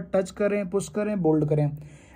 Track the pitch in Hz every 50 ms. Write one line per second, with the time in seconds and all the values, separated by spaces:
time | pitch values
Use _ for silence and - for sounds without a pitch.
0 | - - - 190 190 185 - - 208 202 202 208 202 180 196 196 185 - - 208
1 | 208 214 208 196 170 156 156 156 151 151 156 151 147 147 - - - - - -
2 | - - -